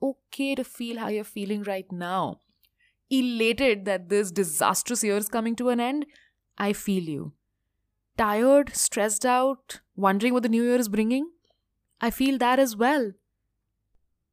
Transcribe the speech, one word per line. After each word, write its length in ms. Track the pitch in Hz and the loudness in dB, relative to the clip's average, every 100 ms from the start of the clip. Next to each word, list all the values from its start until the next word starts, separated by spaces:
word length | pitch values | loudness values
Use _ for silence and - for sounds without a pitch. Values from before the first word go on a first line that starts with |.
okay 540 | 269 - _ - 277 269 | -6 -6 _ -6 -4 -4
to 80 | |
feel 340 | 247 - 233 233 | -6 -8 -8 -6
how 120 | 208 | -6
you're 160 | 208 208 | -6 -6
feeling 360 | 208 196 208 | -8 -6 -6
right 280 | 202 190 185 | -4 -6 -8
now. 480 | 180 175 185 143 - _ _ _ _ _ _ _ | -10 -4 -2 -4 -6 _ _ _ _ _ _ _
Elated 720 | 262 247 233 226 226 269 208 196 | 0 0 2 0 2 2 2 -2
that 240 | 185 175 | -4 0
this 220 | 202 202 | 0 0
disastrous 720 | 175 175 - - 185 - 240 | -2 -2 0 2 2 -2 -2
year 140 | 214 202 | 0 0
is 100 | 208 | -2
coming 280 | 226 226 233 | -4 -4 -2
to 120 | 247 | 0
an 100 | 240 | 0
end, 280 | 240 294 285 _ _ _ _ - | 0 -4 -6 _ _ _ _ -6
I 160 | 202 | -4
feel 300 | 202 - 190 | -2 -2 -2
you. 300 | 165 143 151 - _ _ _ _ _ _ _ - | -4 -8 -10 -14 _ _ _ _ _ _ _ -2
Tired, 580 | 214 214 254 285 277 - | 0 2 6 6 4 0
stressed 500 | - 233 214 - 247 | -2 0 -2 0 2
out, 560 | 247 262 262 - - _ - | 2 2 -2 -8 -20 _ 0
wondering 380 | 190 196 247 | 2 2 2
what 100 | 247 | 2
the 60 | 226 | 2
new 140 | 226 | 2
year 140 | 240 247 | 2 2
is 120 | 220 | 2
bringing, 400 | 208 220 262 330 - _ _ _ _ _ _ | 0 0 0 -4 -10 _ _ _ _ _ _
I 80 | 233 | -4
feel 300 | - 269 262 | 0 0 2
that 180 | 247 262 | 2 4
as 180 | 269 208 | 2 2
well. 360 | 240 294 214 - _ _ _ _ _ _ _ _ _ _ _ | 0 2 -2 -6 _ _ _ _ _ _ _ _ _ _ _